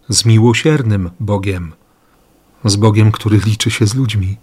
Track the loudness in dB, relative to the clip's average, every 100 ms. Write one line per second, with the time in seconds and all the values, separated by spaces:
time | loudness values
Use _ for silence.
0 | -6 -2 4 4 4 2 0 0 0 -2
1 | -4 -6 -4 -4 -4 -6 -10 -16 _ _
2 | _ _ _ _ _ _ -4 0 2 4
3 | 2 2 0 0 0 -2 -2 -2 -2 -2
4 | -2 -2 -4 -6